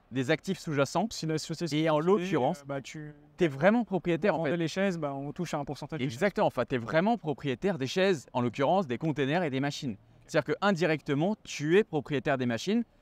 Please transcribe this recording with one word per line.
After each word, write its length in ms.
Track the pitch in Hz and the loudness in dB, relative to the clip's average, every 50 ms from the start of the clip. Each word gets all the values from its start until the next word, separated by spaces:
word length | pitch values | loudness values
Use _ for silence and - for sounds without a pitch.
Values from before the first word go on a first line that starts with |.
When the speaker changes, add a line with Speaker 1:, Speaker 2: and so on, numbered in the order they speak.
| _ - | _ -6
Speaker 1:
des 200 | 113 135 127 131 | -4 -2 0 0
actifs 280 | 160 - - 196 185 - | 0 0 -2 -4 -6 -6
sous-jacents. 480 | - 165 147 139 139 - - 170 208 220 | -6 -2 0 0 0 2 0 -2 -2 -2
Speaker 2:
Si 140 | - - 165 | -4 -6 -4
la 120 | 160 156 | -2 -2
société 420 | 151 - - 160 - 175 151 147 151 160 | -4 -4 -6 -6 -6 -4 -2 -2 0 2
Speaker 1:
Et 60 | 160 | 2
en 100 | 151 151 | 2 2
Speaker 2:
est 20 | |
liquidée, 220 | 160 180 202 202 180 | 4 4 4 2 2
Speaker 1:
l'occurrence, 380 | 190 185 135 123 147 175 143 | 0 0 2 2 0 -2 -4
Speaker 2:
euh, 40 | 139 | -6
bah, 160 | 139 139 139 | -8 -8 -8
tu 320 | 135 - - 156 151 151 147 - - - _ | -8 -10 -12 -14 -14 -14 -16 -20 -20 -14 _
Speaker 1:
t'es 100 | - 175 | 0 0
vraiment 380 | 156 135 135 165 196 226 247 220 | 0 2 4 4 4 4 4 2
propriétaire, 500 | - 190 165 - 175 165 165 185 208 156 | 0 -2 -2 0 0 0 2 2 2 2
en 40 | 139 | 2
Speaker 2:
vendais 120 | 165 139 | 0 0
Speaker 1:
fait. 60 | 175 | 0
Speaker 2:
les 100 | 170 165 | 0 0
chaises, 300 | 151 - 190 196 196 170 | -2 0 0 0 0 0
bah, 160 | 165 151 143 139 | -2 -4 -4 -6
on 180 | 139 139 147 | -6 -8 -8
touche 220 | - - 170 - 170 | -6 -6 -6 -4 -4
à 60 | 147 | -4
un 40 | 139 | -4
pourcentage 360 | - 143 - 151 - 160 143 | -6 -8 -10 -10 -8 -6 -4
des 60 | 127 | -4
chaises. 80 | 123 113 | -4 -2
Speaker 1:
Exactement, 320 | 127 190 202 - 214 185 | 0 0 0 2 2 0
enfin, 180 | 147 - 127 117 | 2 2 0 0
t'es 120 | - 135 | 0 -2
vraiment 400 | 120 113 107 156 160 190 220 240 | -2 -2 0 2 2 4 2 2
propriétaire 600 | 196 - 151 127 - - 139 123 - - 202 175 | 0 -2 -4 -6 -4 -2 -4 -2 0 0 -2 0
des 100 | 123 135 | -2 -4
chaises, 380 | 123 - 190 185 202 180 127 - - - | -2 0 2 4 4 2 0 -4 -4 -2
en 80 | 127 | 0
l'occurrence 460 | 120 120 104 - 139 143 175 196 185 | 0 0 0 2 2 2 4 2 2
des 100 | 240 240 | 0 -2
containers 460 | - 160 165 135 147 135 131 151 185 175 | -2 -2 -2 0 0 0 0 0 0 0
et 60 | 143 | 0
des 120 | 127 131 | -2 -2
machines. 340 | 139 143 - - - 127 98 - _ _ - - - | -2 -2 -4 -6 -6 -8 -8 -8 _ _ -20 -20 -10
C'est-à-dire 260 | - - 156 - 151 147 | -2 0 0 0 0 -2
que 60 | - | 0
indirectement, 760 | 185 208 196 151 175 156 160 143 - 151 139 143 165 202 214 - - | 2 0 2 2 2 0 0 0 -2 0 0 2 2 0 -2 -4 -8
tu 340 | - - - 147 156 170 | -12 -8 -4 2 4 4
es 60 | 208 220 | 4 4
propriétaire 520 | - 160 147 - - 147 131 - 151 139 | 2 -2 -4 -2 -2 -4 -2 0 0 0
des 80 | 131 127 | 0 0
machines, 380 | 120 117 113 - 185 220 240 226 - _ _ | 0 -2 -2 -2 -2 -2 -2 -2 -4 _ _